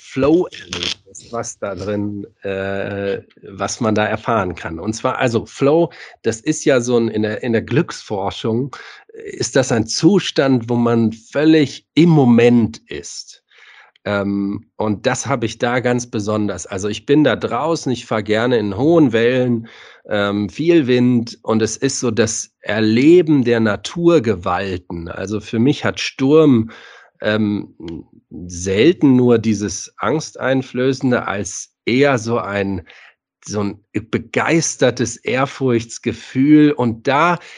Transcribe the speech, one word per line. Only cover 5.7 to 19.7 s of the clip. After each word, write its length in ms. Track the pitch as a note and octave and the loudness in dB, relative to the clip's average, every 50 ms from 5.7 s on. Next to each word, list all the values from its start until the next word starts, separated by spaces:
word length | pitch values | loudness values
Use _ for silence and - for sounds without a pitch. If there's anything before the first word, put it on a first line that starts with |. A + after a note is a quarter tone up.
| D#3 E3+ E3+ - - - - - - _ | 2 2 0 -2 -4 -10 -20 -20 -18 _
das 200 | - A2+ G#2 - | -6 -6 -6 -4
ist 260 | - D3+ D3+ - - | -4 -4 -4 -2 0
ja 160 | D3+ D3 C#3+ | 2 2 2
so 160 | A#2 B2 B2 A#2 | 2 0 0 0
ein, 100 | A2+ A2 | 0 0
in 140 | A2 G#2+ | -2 -2
der, 200 | G#2+ G#2+ G#2+ G#2 | -2 -2 -4 -4
in 100 | - A#2+ | -4 -2
der 100 | A2+ G#2+ | -2 -2
Glücksforschung, 1120 | F2+ - A#2 - F3 - - - - - A2 F#2+ G2 F#2+ - - - A2+ A2 A#2+ C#3 B2 - - - - - - - _ - | -2 0 0 0 0 -2 -6 -14 -10 -8 -6 -6 -4 -6 -6 -6 -4 -4 -2 -2 -4 -6 -10 -16 -18 -20 -20 -20 -20 _ -20
äh, 220 | - - - - | -18 -16 -12 -8
ist 200 | - - - - | -8 -6 -2 0
das 160 | C3+ B2 - | 0 0 0
ein 140 | B2+ A2+ A2 | 0 -2 -2
Zustand, 840 | - - - D#3+ G3 G#3 F3+ - - - D#3+ C#3 C3+ C3 A#2+ A2+ A2+ | -2 -2 2 4 4 4 4 2 0 -2 0 2 2 2 0 0 -2
wo 60 | A#2+ | -2
man 380 | A#2+ A#2 A#2 A#2+ A#2 A2+ G#2+ | 0 0 2 2 2 2 0
völlig 720 | A2 - - - - C#3 D#3 D#3+ D#3+ D#3 C#3+ - - - _ _ _ | -2 -6 -10 -8 -2 2 4 4 4 4 4 0 -4 -10 _ _ _
im 160 | D3 E3+ F3 | 4 6 6
Moment 680 | D#3+ D3 C3+ A#2+ A#2 A#2 A#2 A#2+ A#2+ A#2+ A2 - - - _ - | 6 6 6 6 6 6 6 6 6 4 2 0 -4 -8 _ -12
ist. 520 | D#2 D2+ - - - - - - - - _ _ _ _ - - - - - _ _ _ - | -12 -12 -12 -14 -16 -18 -20 -20 -20 -20 _ _ _ _ -20 -20 -20 -20 -20 _ _ _ -6
Ähm, 640 | G2+ G#2 G2+ G2 G2+ G2+ G2+ G2+ G2 G#2 A2 - _ _ | -4 -2 -2 -2 -2 -2 -2 -4 -4 -6 -8 -10 _ _
und 300 | - G#2 G#2+ G#2 E2+ - | -4 -2 -2 -2 -2 -2
das 200 | B2 C3 - - | -2 -2 -2 -2
hab 180 | A#2 C#3 A#2+ A#2 | -4 -2 -2 -2
ich 120 | A2 - | -4 -4
da 240 | - B2 A#2+ B2 B2+ | -4 -2 -2 0 0
ganz 300 | A#2 B2 B2 A#2+ A#2+ - | 0 0 -2 -2 -4 -6
besonders. 560 | - A2 G2 G#2+ G#2+ G#2+ G#2 G2+ F#2 F#2 - | -6 -6 -4 -2 -2 -2 -2 -2 -4 -8 -10
Also 220 | - G2+ F#2 G2+ G#2 | -10 -8 -6 -4 -6
ich 180 | G#2+ - - | -6 -4 0
bin 180 | - C#3+ D3+ D3 | 2 4 4 4
da 120 | B2 G#2+ | 4 2
draußen, 540 | F2 - G2+ A2+ B2+ D3 E3 E3 D3 - C#3 | 0 -2 -4 -4 -4 -2 -2 -4 -4 -4 -4
ich 140 | A#2+ - - | -4 -4 -4
fahr 180 | - A#2+ G#2+ | -4 -4 -4
gerne 360 | G2+ G#2+ G#2 A2 A#2 B2+ B2 A2+ | -2 0 0 0 2 0 0 0
in 180 | G#2 G2+ F#2+ | 0 -2 -2
hohen 360 | G2 C#3 D#3+ F3 E3 D3+ A#2+ | 0 2 4 4 4 4 4
Wellen, 560 | A2 A2+ A#2 B2 C3 B2+ B2+ B2 A#2+ A2+ A2+ - | 4 2 2 2 2 2 0 0 -2 -2 -4 -10